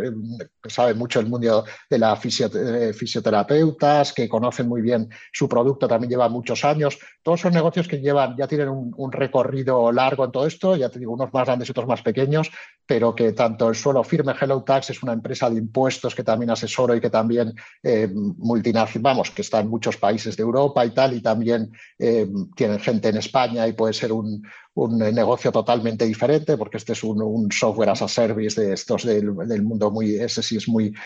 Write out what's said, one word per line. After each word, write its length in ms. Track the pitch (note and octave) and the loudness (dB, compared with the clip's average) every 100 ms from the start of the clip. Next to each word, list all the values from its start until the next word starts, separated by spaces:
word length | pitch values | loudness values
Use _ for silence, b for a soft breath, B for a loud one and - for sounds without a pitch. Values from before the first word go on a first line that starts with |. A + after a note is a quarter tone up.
| A#2+ A2 A2+ A#2 - _ | -4 -6 -10 -10 -14 _
que 100 | A2+ | -8
saben 280 | - A#2+ A2+ | 0 2 2
mucho 220 | B2 B2+ | -2 -2
el 60 | A2 | 0
mundo 380 | A#2+ A#2 A2 - B B | 0 2 2 0 B B
de 100 | A2+ | 2
la 180 | A2 G#2 | 2 2
fisio-, 340 | B2 - A2 | -2 -2 -2
eh, 400 | G2 A#2 A#2+ A2+ | -2 -2 0 -2
fisioterapeutas, 1200 | G#2+ A#2 A#2 A2+ G#2+ G2 D3+ D#3+ D3+ D3 D3 C#3 | -4 -6 -2 0 2 4 4 4 4 4 4 2
que 160 | - A2+ | 0 -2
conocen 400 | A2 A#2+ B2+ A#2+ | 0 0 -2 -2
muy 140 | A#2+ | 0
bien 260 | A2+ A#2+ A2+ B B | 0 0 -2 B B
su 160 | - C#3 | -4 0
producto, 380 | A#2+ C3 C3+ B2 | 2 2 2 0
también 240 | A#2 B2 | 0 0
llevan 220 | B2+ A#2 | 0 0
muchos 320 | A#2+ A#2+ A2+ | 0 -4 0
años. 340 | C#3+ D3+ C#3+ - B B | 0 2 0 -4 B B
Todos 180 | D#3+ E3+ | -2 0
son 120 | F3+ | 2
negocios 340 | E3+ D#3+ F3 E3+ | 2 2 0 -4
que 140 | C#3+ | -2
llevan, 360 | C#3 C#3+ B2+ B2 | 0 2 2 -2
ya 120 | C3+ | -4
tienen 200 | D3 C#3 | -2 -2
un, 240 | C3+ A#2+ - | -4 -8 -8
un 160 | C3 | -6
recorrido 800 | D#3 C3+ C3 B2 C3+ C3 B2+ A#2 | -4 0 2 0 -2 0 2 4
largo 320 | B2 C3 C3+ | 4 2 0
en 80 | B2+ | -2
todo 140 | B2+ D#3 | 0 -2
esto, 300 | - F#3+ F3 | 0 0 2
ya 120 | B2 | 0
te 100 | B2 | -6
digo, 140 | A#2 | -8
unos 200 | A#2 A#2+ | -6 -4
más 140 | C3 B2+ | -2 0
grandes 220 | B2+ A#2+ | 0 -2
y 20 | |
otros 160 | B2+ B2 | -4 -2
más 160 | A#2 | -2
pequeños, 480 | A#3 D#3 C3+ D#3 D#3 B B B - | -2 0 2 0 -2 B B B -2
pero 280 | A#2+ A#2 | 2 2
que 180 | A2+ A2+ | 2 0
tanto 360 | A2 A#2 A2 A2+ | 2 0 2 0
En 60 | |
Suelo 300 | A2+ D3 C3+ | 0 0 0
Firme, 300 | - D#3 C#3 C#3+ | 0 0 0 -2
Hello 240 | C#3 C3+ | 0 0
Tax, 280 | - C3+ - | 2 0 0
es 120 | - | -8
una 120 | B2+ | -4
empresa 340 | A2+ B2 B2+ B2 | -4 -6 -2 -2
de 100 | A2+ | 0
impuestos 560 | A2 C3 C3 A#2+ B2 | -2 0 0 0 -6
que 100 | - | -4
también 260 | - A2+ A#2 | -2 0 0
asesoro 440 | A2 A2 - B2 | -2 -4 0 2
y 60 | A#2 | 2
que 100 | A#2 | 2
también, 440 | A2 A2+ A#2 A2+ A2+ B B | 0 2 0 -2 -6 B B
eh, 260 | C#3 A2 A2 | 0 0 0
multinacional, 880 | G2+ G2+ E2+ A#2 A#2 A#2 A2+ A2 - | -2 -4 -4 -2 0 2 2 0 0
vamos, 280 | C3+ B2 - | 0 2 -2
que 100 | - | -4
está 200 | - A2 | -2 0
en 80 | G#2+ | 0
muchos 280 | A2+ A2+ - | -2 -4 -2
países 400 | G2+ A2 A2 G2+ | 0 -2 -4 -4
de 60 | |
Europa 420 | A2+ B2+ C#3 C3+ | 0 2 2 2
y 60 | A#2+ | 0
tal, 240 | - C3 | 2 0
y 80 | A#2+ | 0
también, 500 | A2+ A2 A#2 A#2 A2+ B B B | -2 0 0 0 -2 B B B
eh, 300 | A#2+ A2+ G2 G2 F2+ | 0 2 0 -4 -6
tienen 260 | - A2+ G#2 | -2 0 0
gente 280 | - A2 A2+ | 0 0 0
en 80 | G#2+ | -2
España 520 | - C3+ A#2+ A#2 A2+ | 0 0 0 0 -2
y 60 | |
puede 180 | A2 A2 | 0 0
ser 180 | G#2+ A#2+ | 0 -2
un, 320 | A2 G#2+ G#2 B B B | -2 -4 -6 B B B
un 240 | - A#2+ A2+ | -2 0 2
negocio 540 | G#2+ A#2 G#2+ B2 B2+ | 2 2 2 2 2
totalmente 520 | A2+ G#2+ A#2+ A2+ A2 | 0 2 0 0 0
diferente, 520 | A2+ G#2+ B2 D3+ D3+ C3+ | 0 2 2 2 2 -2
porque 220 | G#2 G#2+ | -2 -8
este 160 | - | -6
es 100 | A2 | -4
un, 180 | A2 G#2+ | -2 -2
un 300 | G#2+ A2+ G#2 | 0 0 0
software 380 | - A2+ G2+ G#2 | 0 0 2 2
as 120 | F#2+ | 2
a 60 | G2 | 0
service 520 | - A2+ G#2 G#2+ A2+ | 0 0 0 -2 0
de 120 | G2+ | 0
estos 320 | F#2+ - A2 | -2 -2 -2
del, 320 | A#2+ G#2 G#2 F#2+ A2+ | 2 2 0 -4 -4
del 160 | G#2 | -2
mundo 280 | G#2+ A2 G#2 | 0 0 0
muy, 260 | A2 G#2+ G#2 | 0 0 0
ese 260 | A#2 - | -2 -4
sí 140 | - A2 | -4 -4
es 100 | A#2+ | 0
muy, 260 | A2+ G#2+ G#2+ | 0 0 -4